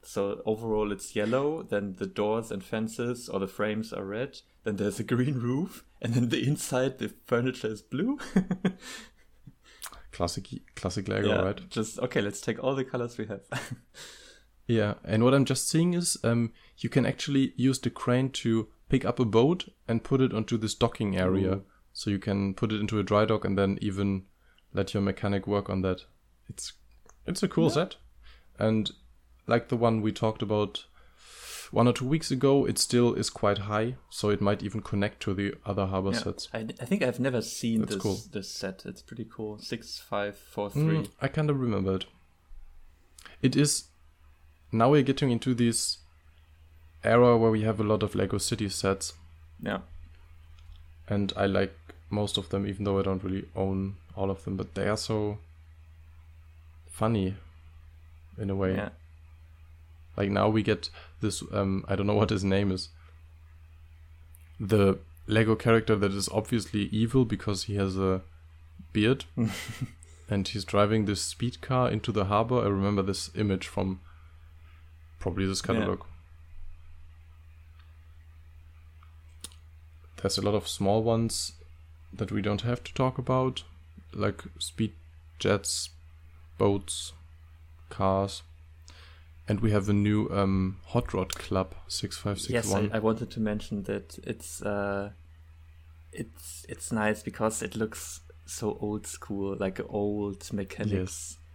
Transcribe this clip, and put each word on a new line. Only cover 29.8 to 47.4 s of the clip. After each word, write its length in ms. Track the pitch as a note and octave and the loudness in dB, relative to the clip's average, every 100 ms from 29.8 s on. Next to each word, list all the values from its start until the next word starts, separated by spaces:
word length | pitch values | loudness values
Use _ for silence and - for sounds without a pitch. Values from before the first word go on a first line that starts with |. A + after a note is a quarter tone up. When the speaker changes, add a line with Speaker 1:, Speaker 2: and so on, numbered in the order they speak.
| A#2 A2+ | 2 4
Speaker 2:
we 100 | G#2+ | 0
talked 300 | G2+ A2 A2 | 0 -2 -2
about 420 | G#2 G#2 G2+ - - - - _ - - - - - | -2 0 0 -4 -14 -20 -20 _ -20 -20 -16 -16 -2
one 160 | - A#2+ | 4 4
or 60 | |
two 120 | A#2+ B2+ | 4 0
weeks 240 | D#3+ - | 0 0
ago, 360 | C3 C#3 C#3 - | 2 6 6 4
it 120 | - | 0
still 360 | - A#2+ A#2+ | 2 4 4
is 160 | - G#2 | 4 -2
quite 300 | - G#2 G2+ | 0 0 2
high, 360 | G2 G#2+ A2+ B2+ - | 0 0 -2 -6 -12
so 180 | - G#2 | -2 0
it 140 | G#2 | 2
might 220 | G2+ G#2 | 2 2
even 180 | G2+ G#2+ | -2 -6
connect 400 | - G2+ G2+ - | -4 0 0 -2
to 120 | - | -4
the 200 | F#2+ G2+ - - | -2 -2 -4 -4
other 200 | G2 F#2+ | -2 0
harbor 260 | F#2+ F#2+ | 0 0
Speaker 1:
Yeah. 60 | A2 | 0
Speaker 2:
sets. 260 | - - - | -2 -8 -8
Speaker 1:
I, 140 | A2+ A2 - | -8 -8 -10
I 20 | B2 | -2
think 180 | G3 | 0
I've 180 | B2+ A#2+ | 0 0
never 200 | C3 B2 | -2 -2
seen 380 | G#2+ - A#2 A2+ | -4 -4 0 0
Speaker 2:
That's 140 | G2+ | 0
Speaker 1:
this, 100 | G2+ | 0
Speaker 2:
cool. 160 | G#2 F#2+ - | 0 -2 -4
Speaker 1:
this 180 | G#2 F#2+ | -10 -10
set. 300 | - G2 F#2 - | -8 -8 -8 -14
It's 160 | - | -16
pretty 260 | - A#2 A2+ | -16 -14 -12
cool. 260 | - G#2+ G#2 | -10 -10 -10
Six 380 | - A#2 - - | -10 -10 -10 -14
five 400 | - G#2 G2+ G2+ | -6 -4 -4 -6
four 320 | - - G2+ | -12 -6 -4
three. 280 | C#3+ D#3 D#3 | 0 2 2
Speaker 2:
Mm, 60 | - _ | -2 _
I 80 | C#3 | -4
kinda 240 | - D3+ | -2 0
remember 420 | C#3 B2 G2+ F#2+ F#2+ | 0 0 0 0 0
it. 100 | - - _ _ _ - - - - - _ - - - | -4 -16 _ _ _ -18 -18 -20 -20 -20 _ -20 -20 0
It 140 | C3 C#3 | 2 4
is, 300 | D3 - - _ - _ - - - _ - | 2 2 -4 _ -20 _ -20 -20 -20 _ -4
now 220 | A2+ A#2 | 4 6
we're 100 | D3 | 6
getting 300 | C#3 C3+ C#3 | 6 2 2
into 220 | A#2 C3 | 2 0
this 460 | A#2+ A#2 A2+ - - - - - - - - - - - - | 4 4 2 -2 -6 -10 -20 -20 -20 -20 -20 -20 -20 -20 -4
era 360 | A2 A#2 B2 | 4 8 8
where 140 | A#2 | 8